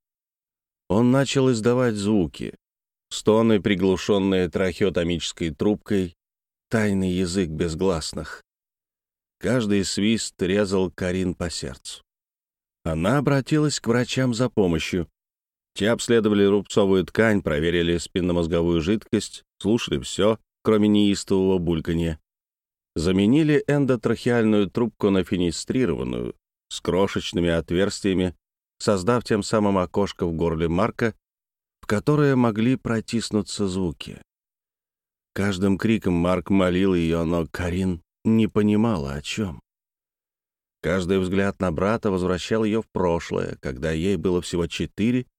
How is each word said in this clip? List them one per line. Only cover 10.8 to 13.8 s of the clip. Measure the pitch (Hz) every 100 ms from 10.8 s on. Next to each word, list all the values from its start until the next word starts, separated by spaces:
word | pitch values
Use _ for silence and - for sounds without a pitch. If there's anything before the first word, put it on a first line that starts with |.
| 92
Карин | - 92 92 90
по | 82 87
сердцу. | - 67 64 - - _ _ _ _ _ _ _ _
Она | - 80 90 139
обратилась | 135 139 123 151 151
к | -